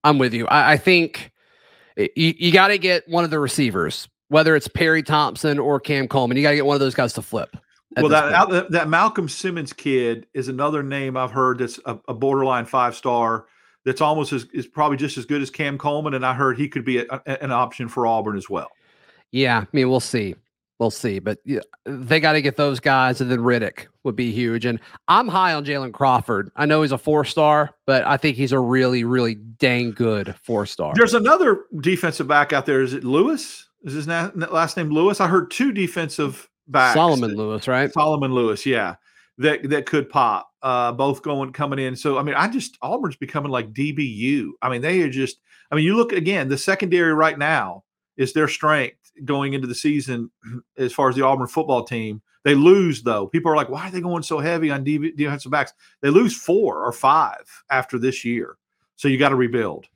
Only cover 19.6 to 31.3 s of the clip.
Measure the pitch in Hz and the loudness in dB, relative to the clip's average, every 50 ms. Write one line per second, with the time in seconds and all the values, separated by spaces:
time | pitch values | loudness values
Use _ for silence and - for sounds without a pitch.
19.6 | 98 - - 147 127 127 131 123 - - - 120 104 95 85 _ _ _ _ _ | -2 -2 0 0 2 2 2 0 0 -2 -4 -4 -4 -4 -8 _ _ _ _ _
20.6 | _ _ _ _ 117 110 - - - 117 98 95 90 107 104 - _ 131 139 110 | _ _ _ _ -2 -2 -2 -4 -4 -4 -4 -4 -4 -6 -8 -6 _ -6 -6 -6
21.6 | - _ - _ _ - 139 127 131 120 156 160 156 156 151 151 139 139 - - | -6 _ -20 _ _ -12 -12 -10 -2 0 0 2 4 4 2 4 2 0 0 0
22.6 | 147 143 135 123 - 151 135 131 131 127 123 - 135 123 127 120 117 123 123 120 | 0 0 0 0 0 2 2 4 4 2 0 -2 -2 -2 0 0 2 2 2 2
23.6 | 110 98 - - - - _ _ _ 135 104 117 123 117 104 117 123 113 113 117 | 0 -4 -8 -12 -20 -20 _ _ _ -6 -4 -2 -4 -4 -2 -2 -2 -2 -2 -2
24.6 | 113 123 117 110 - - - - _ - 170 214 254 220 170 190 185 180 160 151 | -2 -4 -4 -4 -8 -16 -20 -10 _ 4 4 4 4 2 0 0 2 2 0 -2
25.6 | 143 139 147 139 131 123 104 - 139 131 127 123 - - 113 98 101 98 _ - | -4 -4 -6 -6 -6 -8 -4 0 2 2 2 2 0 -2 -4 -4 -4 -6 _ -2
26.6 | 147 147 151 156 156 139 135 127 - 156 151 151 139 - - 165 151 151 151 151 | 2 2 4 4 4 2 0 -2 0 0 2 2 2 0 0 2 4 4 4 4
27.6 | 147 147 _ _ _ - 135 131 - - 143 139 - 156 127 117 139 123 139 135 | 2 0 _ _ _ 2 2 2 4 2 0 2 2 0 0 0 0 0 2 0
28.6 | 127 117 127 131 127 127 127 123 117 117 123 127 120 113 113 104 107 113 113 _ | 2 2 2 2 4 2 2 0 0 0 2 2 2 0 -2 -6 -12 -20 -4 _
29.6 | - 127 123 123 120 117 104 - 120 113 107 104 95 101 98 - _ - 117 104 | 0 2 2 2 -2 -4 -2 0 0 0 2 0 -4 -6 -10 -14 _ -4 -2 -2
30.6 | 101 101 - - 82 76 - 196 233 - 233 233 208 254 | -2 -4 -4 -6 -4 0 4 4 4 6 4 2 4 4